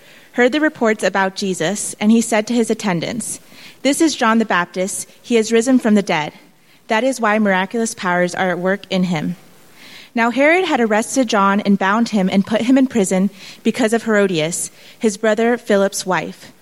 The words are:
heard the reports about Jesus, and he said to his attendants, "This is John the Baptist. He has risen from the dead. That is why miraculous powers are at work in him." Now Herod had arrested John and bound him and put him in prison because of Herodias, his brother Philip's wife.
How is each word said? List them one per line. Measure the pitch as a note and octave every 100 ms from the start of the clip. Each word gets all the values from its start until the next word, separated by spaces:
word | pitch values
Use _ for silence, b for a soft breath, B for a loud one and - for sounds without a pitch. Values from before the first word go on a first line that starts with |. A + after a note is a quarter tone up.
| B B B
heard | - B3
the | D4
reports | D#4 - A3+ A3
about | F#3+ G3 F#3+ -
Jesus, | G3 F3 D#3+ G#3 - -
and | G#3
he | A3+
said | - G#3+ G#3+
to |
his | A#3+ A3
attendants, | A3 G3+ E3+ - - - - - B B B
"This | C4 C#4+
is | D#4+ -
John | A3+ A3+
the | G#3+
Baptist. | F#3 F3 F#3 F#3+ - - b
He | -
has | A#3 A3
risen | A3+ A#3+ B3+
from | A#3
the | G#3
dead. | G3+ E3 D3+ - - _ b b -
That | A3
is | C4 B3+
why | A3 A3
miraculous | G3+ F#3 F#3+ A#3 A3+
powers | - F3+ F3 F3+
are | - F#3
at | F3
work | F#3 G3+ -
in | F#3+
him." | F3+ D#3 F3+ F3 - - - B B B B
Now | A#3 A#3
Herod | A#3+ D4 F4+
had | F4 C4
arrested | A3+ G#3+ A#3 C4+ A3+
John | G#3 G3 G3+
and | G3+ G3
bound | G3 A3 A#3
him | G#3+ F#3
and | G3 -
put | A3
him | A#3 C4+
in | C4
prison | A3+ F#3 F#3 G3 - B B
because | A3+ A3+ A3
of | A3
Herodias, | A3+ G#3 G3 E3 D#3+ F3+ - - B B
his | A3+ G3
brother | A3 G#3+ A#3 A#3
Philip's | - G3+ G3 - F#3+
wife. | E3+ F3+ - - -